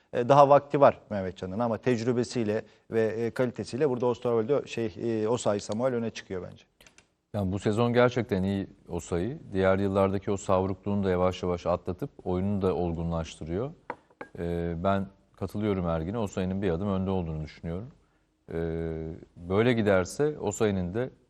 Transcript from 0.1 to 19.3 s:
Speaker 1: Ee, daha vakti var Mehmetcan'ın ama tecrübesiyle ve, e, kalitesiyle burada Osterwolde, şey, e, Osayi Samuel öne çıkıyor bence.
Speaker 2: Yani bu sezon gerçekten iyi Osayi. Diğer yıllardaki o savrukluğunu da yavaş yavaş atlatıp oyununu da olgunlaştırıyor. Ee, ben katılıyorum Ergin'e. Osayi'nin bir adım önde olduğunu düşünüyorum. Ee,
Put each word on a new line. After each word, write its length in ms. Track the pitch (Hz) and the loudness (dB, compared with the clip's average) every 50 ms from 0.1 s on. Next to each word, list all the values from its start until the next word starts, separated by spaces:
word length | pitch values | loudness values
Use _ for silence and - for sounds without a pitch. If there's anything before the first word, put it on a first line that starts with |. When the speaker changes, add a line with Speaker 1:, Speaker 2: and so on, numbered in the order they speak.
| - | -4
Speaker 1:
Ee, 160 | 123 120 131 | 0 4 8
daha 200 | 139 143 143 135 | 8 10 10 10
vakti 320 | 143 139 - - - 139 | 8 6 6 2 4 6
var 180 | 139 120 - - - - | 8 6 6 4 -4 -6
Mehmetcan'ın 500 | 107 98 95 92 90 - - 92 92 107 | -4 -4 -4 -4 -6 -8 -8 -6 -4 -4
ama 180 | 120 117 110 | -2 -2 -2
tecrübesiyle 880 | 101 - 127 127 107 113 127 120 123 117 - - 127 110 104 104 110 - - _ _ _ - | 0 0 0 0 2 0 0 0 0 -2 -2 -2 -2 -2 -2 -2 -4 -6 -8 _ _ _ -4
ve, 140 | 110 113 110 | 0 0 0
e, 260 | 110 - 113 117 113 | 0 0 -2 -4 -4
kalitesiyle 580 | - - 127 120 - - 101 - - 127 156 139 | -2 -2 -2 -2 -2 -6 -8 -6 -2 -2 0 0
burada 160 | 123 120 123 | 0 0 0
Osterwolde, 640 | 123 117 - - 120 117 113 110 120 143 127 - | 0 0 0 -2 0 0 0 2 0 0 -2 -2
şey, 280 | - - 117 117 107 - - 110 117 113 110 107 | -4 -6 -6 -6 -6 -6 -6 -4 -4 -2 -2 0
e, 40 | |
Osayi 320 | 107 123 117 - 113 104 104 | 0 -2 0 0 0 -2 -2
Samuel 340 | - - 104 110 123 135 123 | -4 -6 -4 -2 -2 -2 -2
öne 160 | 117 117 110 | -2 -4 -6
çıkıyor 340 | - - - - 95 90 92 95 | -8 -10 -10 -10 -10 -8 -10 -12
bence. 120 | 98 - - _ _ - - - _ - _ _ _ _ _ _ - | -14 -20 -20 _ _ -20 -20 -20 _ -20 _ _ _ _ _ _ -6
Speaker 2:
Yani 180 | 104 98 92 | -4 -2 -2
bu 80 | 95 98 | -2 -2
sezon 340 | - 113 101 110 120 120 117 | 0 0 2 2 2 4 4
gerçekten 500 | 123 123 123 - 123 104 - 104 92 92 | 4 4 4 4 0 -2 0 0 0 0
iyi 240 | 98 98 98 98 - - _ _ - | 0 -2 -2 -4 -8 -12 _ _ -10
Osayi. 480 | 85 85 - - 92 85 92 120 147 165 - - 98 | -8 -8 -4 -2 -2 -2 -2 -4 -6 -10 -12 -4 0
Diğer 240 | 95 95 95 95 | 2 4 4 4
yıllardaki 540 | 98 101 98 95 98 98 98 95 101 - 110 | 4 2 2 2 2 2 2 0 -2 -4 -4
o 60 | 101 | -4
savrukluğunu 640 | 95 - - 95 92 95 95 95 - - 101 101 101 98 | -2 0 2 2 2 2 0 -4 -6 -4 -4 -2 0 0
da 60 | 95 | 0
yavaş 340 | 90 90 92 92 90 - 95 | 2 2 2 0 0 -2 -2
yavaş 220 | 90 90 85 - | -4 -4 -2 -2
atlatıp 440 | 82 87 87 - - 87 - - 139 - - - | -2 -2 -2 -4 -8 -8 -8 -10 -10 -12 -10 -6
oyununu 380 | 92 90 90 95 101 104 95 | -4 -2 -2 -2 -2 -2 0
da 140 | 95 92 - | 0 0 0
olgunlaştırıyor. 960 | 82 90 85 82 82 82 85 85 82 80 - - - 80 78 85 98 127 147 170 - _ - - - _ _ _ - - - - 92 | 0 -2 -2 -2 -4 -4 -4 -4 -4 -6 -8 -10 -12 -8 -6 -6 -4 -6 -6 -10 -14 _ -16 -16 -16 _ _ _ -20 -18 -16 -10 -8
Ee, 340 | 85 85 85 85 85 85 85 | -6 -4 -4 -4 -4 -4 -4
ben 300 | 82 90 98 98 98 95 - - _ _ _ _ | -2 0 2 2 0 -2 -4 -10 _ _ _ _
katılıyorum 520 | - 101 - - 107 107 104 98 95 87 | -10 -10 -8 -4 -2 -2 0 0 0 0
Ergin'e. 300 | 85 82 80 80 90 110 | 0 -2 -2 -2 -4 -4
Osayi'nin 440 | 120 107 98 - 101 92 90 95 98 | -4 -6 -4 -4 -4 -2 -2 -2 -2
bir 100 | 104 92 | 0 0
adım 180 | 82 80 101 104 | 0 0 -2 -2
önde 200 | 95 95 95 95 | -2 -2 -2 -2
olduğunu 340 | 95 95 85 80 78 78 78 | -2 -2 -4 -4 -6 -8 -8
düşünüyorum. 440 | 76 - - - 82 82 92 113 131 - _ _ _ _ _ _ _ _ _ _ - | -10 -12 -12 -10 -8 -8 -8 -10 -14 -18 _ _ _ _ _ _ _ _ _ _ -10
Ee, 60 | - 82 82 82 82 82 82 82 80 80 80 80 80 - - - | -6 -6 -4 -4 -4 -4 -6 -6 -6 -6 -8 -10 -10 -12 -16 -20